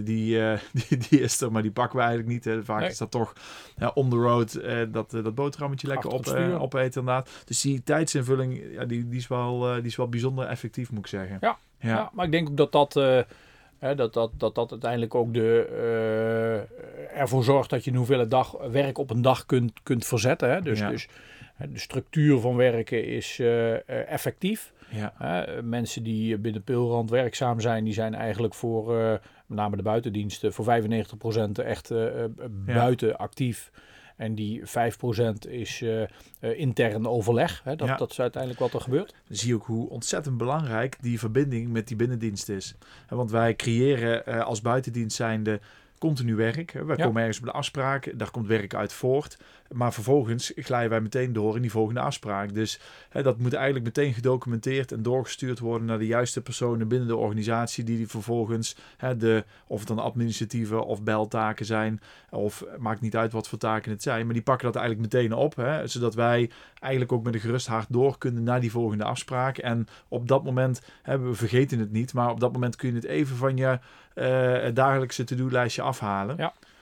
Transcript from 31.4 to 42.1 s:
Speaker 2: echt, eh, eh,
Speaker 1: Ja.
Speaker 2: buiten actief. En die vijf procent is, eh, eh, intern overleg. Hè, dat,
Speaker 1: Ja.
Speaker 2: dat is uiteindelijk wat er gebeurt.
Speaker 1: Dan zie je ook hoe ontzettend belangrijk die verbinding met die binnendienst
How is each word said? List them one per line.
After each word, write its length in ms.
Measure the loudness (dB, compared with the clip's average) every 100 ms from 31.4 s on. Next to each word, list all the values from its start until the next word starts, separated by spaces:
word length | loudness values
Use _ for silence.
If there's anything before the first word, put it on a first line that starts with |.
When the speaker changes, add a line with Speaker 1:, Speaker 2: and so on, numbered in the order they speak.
| 0 -2
Speaker 2:
echt, 320 | -4 -4 -4
eh, 340 | -2 -2 -2
eh, 60 | -6 -8 -12 -8 0
Speaker 1:
Ja. 80 |
Speaker 2:
buiten 420 | 4 4 4 0 -2
actief. 540 | -8 -4 -4 -4 -12 -20 -20 -20 -20 -8
En 180 | -6
die 260 | -4 -4 -6 -4
vijf 300 | 0 0 0
procent 480 | -4 0 0 -2 -8
is, 340 | -10 -8 -6
eh, 200 | -2 -2
eh, 60 | -4 -8 -20 -8
intern 680 | -6 -2 0 2 2 2 0
overleg. 520 | 0 2 2 2 -2
Hè, 120 | -8 -4
dat, 120 | -2
Speaker 1:
Ja. 80 | -2
Speaker 2:
dat 140 | -4
is 100 | -2
uiteindelijk 420 | -2 -2 -8 -2
wat 100 | -2
er 80 | -2
gebeurt. 340 | 0 -2 -2 -12 _
Speaker 1:
Dan 80 | -4
zie 120 | 0
je 60 |
ook 120 | 0 0
hoe 220 | -4 -4
ontzettend 480 | -6 -4 -4 -2 -2
belangrijk 600 | 0 0 0 0 -2 -4
die 180 | -4 -2
verbinding 500 | 0 2 2 0 -2
met 160 | -2 -2
die 80 | 0
binnendienst 520 | 0